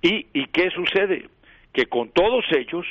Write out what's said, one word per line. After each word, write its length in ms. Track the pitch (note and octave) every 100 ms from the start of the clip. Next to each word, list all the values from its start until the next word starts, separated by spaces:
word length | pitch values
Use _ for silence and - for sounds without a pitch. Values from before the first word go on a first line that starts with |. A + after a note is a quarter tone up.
¿Y, 240 | F3 G3+ -
y 140 | C#3+ C#3
qué 240 | D#3+ F3+
sucede? 580 | F3 F3 F#3+ G3 F3+ - _ _ - _
Que 140 | - A#2+
con 220 | A#2+ A#2
todos 360 | - G3 B3 -
ellos 360 | D3+ A2+ E3+ E3+